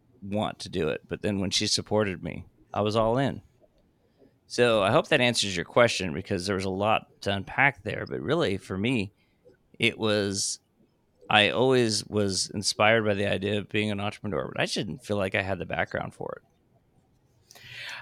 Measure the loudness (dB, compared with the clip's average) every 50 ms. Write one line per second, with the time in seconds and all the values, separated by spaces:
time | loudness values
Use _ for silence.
0 | _ _ _ _ -10 -6 -2 -2 -2 -2 -4 -6 -10 -8 -4 -2 0 0 -2 -4
1 | -6 -8 -8 -4 -2 -2 -2 0 -2 -2 0 0 0 0 0 -2 0 0 0 0
2 | 2 0 -2 -4 -8 -8 -8 -10 -12 -16 _ _ _ _ -4 -2 0 2 2 2
3 | 2 2 2 2 0 0 -2 -6 -10 _ _ _ _ _ _ _ _ _ _ _
4 | _ _ _ _ _ _ _ _ _ _ 0 2 4 4 6 4 4 4 4 2
5 | 2 2 2 4 4 2 2 2 -2 -2 -2 -4 -6 0 4 4 4 4 4 0
6 | -4 -4 -4 -6 -4 -4 -4 -2 -2 -2 -2 -2 -2 -2 -2 0 2 2 2 0
7 | 0 -6 _ _ -4 -4 -2 -2 -4 -4 0 2 2 2 2 0 -6 -8 -8 -6
8 | -6 -6 -6 -6 -2 -2 0 0 0 0 -2 -4 -4 -6 -6 -2 -2 0 0 0
9 | -2 -4 -8 _ _ _ _ _ _ -20 -20 _ _ _ -4 -2 0 0 0 0
10 | 0 0 2 2 0 0 -2 -2 -4 -4 -6 -8 _ _ _ _ _ _ _ _
11 | _ _ _ _ -2 4 6 6 6 6 4 4 4 4 6 4 4 4 0 -2
12 | -4 -2 -2 0 0 0 0 -2 -4 -4 -6 -4 -4 -2 0 4 4 6 6 4
13 | 4 2 0 0 0 0 -2 -2 -2 -2 -2 -2 -4 -2 -2 -2 0 0 -2 -4
14 | -4 -6 -6 -6 -6 -4 -4 -4 -4 -4 -4 -4 -4 -2 -2 -4 -4 -6 -8 -10
15 | -6 -4 -2 0 0 0 0 0 0 -2 -2 -4 -4 -4 -2 -2 -2 -2 -4 -6
16 | -6 -8 -10 -10 -10 -10 -10 -12 -16 _ _ _ _ _ _ _ _ _ _ _
17 | _ _ _ _ _ _ _ _ _ _ -20 -20 -20 -18 -16 -14 -12 -12 -12 -12